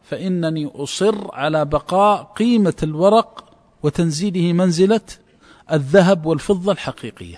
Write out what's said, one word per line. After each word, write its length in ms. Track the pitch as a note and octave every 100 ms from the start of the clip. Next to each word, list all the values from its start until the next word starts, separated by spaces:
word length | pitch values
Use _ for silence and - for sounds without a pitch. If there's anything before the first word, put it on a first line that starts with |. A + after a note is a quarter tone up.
فإنني 680 | _ D3 F#3+ F3+ E3 D#3+ D3 -
أصر 600 | C#3 - G3 G#3+ G3+ -
على 300 | D3 D#3 D3
بقاء 580 | D3+ - F3+ G#3 G3
قيمة 520 | - - A3+ A#3 F#3+ -
الورق 640 | D#3 D3+ F#3+ A3 - - _ _ _ _
وتنزيله 680 | D3+ - E3 D3 G#3 F3+ E3+
منزلة 480 | E3+ F#3 E3 F#3+ A3 - - _ _ _ _ -
الذهب 540 | D#3 C3+ F#3+ F3+ F#3+ D#3
والفضة 460 | D#3 - G3 F#3+
الحقيقية. 680 | F#3 - - A#2 - F2+